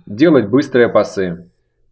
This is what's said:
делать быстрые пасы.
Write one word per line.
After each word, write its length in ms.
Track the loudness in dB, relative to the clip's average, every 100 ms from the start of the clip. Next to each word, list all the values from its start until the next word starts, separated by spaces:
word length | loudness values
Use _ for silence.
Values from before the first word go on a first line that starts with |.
| -16
делать 420 | 0 2 2 2
быстрые 400 | -2 0 0 2
пасы. 600 | 2 -2 -4 -6 -8 -16 _ _ _ _